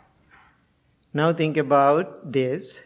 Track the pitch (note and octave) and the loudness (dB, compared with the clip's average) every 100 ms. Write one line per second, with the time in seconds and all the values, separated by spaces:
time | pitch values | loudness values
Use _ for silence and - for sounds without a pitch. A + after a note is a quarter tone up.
0 | _ _ _ _ _ _ _ _ _ _ | _ _ _ _ _ _ _ _ _ _
1 | _ C#3+ D#3+ E3 D#3 D3+ C3+ C#3+ C#3 D3+ | _ -2 0 0 -2 -2 2 4 4 2
2 | F#3+ - D#3 C3+ B2+ D#3 - - | -2 -10 -6 -4 -2 -4 -10 -16